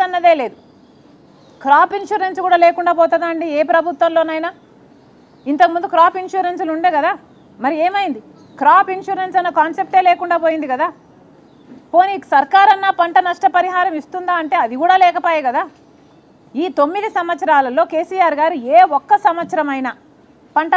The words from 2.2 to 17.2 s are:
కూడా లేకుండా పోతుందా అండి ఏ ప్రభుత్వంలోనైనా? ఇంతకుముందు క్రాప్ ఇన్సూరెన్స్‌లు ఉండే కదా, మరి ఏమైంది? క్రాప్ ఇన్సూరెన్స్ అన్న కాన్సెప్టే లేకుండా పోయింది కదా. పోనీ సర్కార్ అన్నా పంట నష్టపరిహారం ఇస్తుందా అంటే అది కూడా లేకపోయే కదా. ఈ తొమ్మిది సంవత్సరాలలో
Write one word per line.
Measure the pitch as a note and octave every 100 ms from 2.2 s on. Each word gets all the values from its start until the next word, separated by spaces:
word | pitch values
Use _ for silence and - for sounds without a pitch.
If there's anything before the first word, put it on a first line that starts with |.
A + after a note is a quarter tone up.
| F#4 F4+ F#4
కూడా | F4 E4+
లేకుండా | F4 F4 E4
పోతుందా | E4 E4 E4+
అండి | E4 E4+ D4
ఏ | D#4
ప్రభుత్వంలోనైనా? | E4 D#4+ - E4+ E4 D#4+ D#4+ E4 F#4+ _ _ _ _ _ _ _ _ B3+
ఇంతకుముందు | D4 F4 E4+ F#4+
క్రాప్ | F4 F4 F#4
ఇన్సూరెన్స్‌లు | F#4 F#4+ F4+ F4+ E4+ D#4
ఉండే | F4+ D4+
కదా, | D#4+ G4 - _ _ -
మరి | B3 D#4 F4
ఏమైంది? | G4+ F#4+ A3 - - - -
క్రాప్ | C4+ F4 G4 F#4+
ఇన్సూరెన్స్ | F#4+ F#4 F#4 F#4
అన్న | F4 E4+
కాన్సెప్టే | D#4 E4+ F4 F#4+ F#4
లేకుండా | F4 F4 E4+ D#4+
పోయింది | D#4+ C#4+
కదా. | B3+ E4+ - _ _ _ _ _ _ - - _
పోనీ | E4 F#4+ G4 -
సర్కార్ | C#4+ C4+ G4 G4+
అన్నా | G4 G4 F#4+
పంట | E4+ F#4 F4+
నష్టపరిహారం | F4 F#4+ F4+ F#4 F4+ F4+ D#4
ఇస్తుందా | - F#4 F4+ F4
అంటే | D#4 F4
అది | A#3+ B3+
కూడా | E4+ F#4+
లేకపోయే | F4+ E4+ F4 D#4+ C4
కదా. | C4 F4 - _ _ _ _ _ _ _ A#3+
ఈ | F4+ -
తొమ్మిది | D4 G4 G#4+
సంవత్సరాలలో | G#4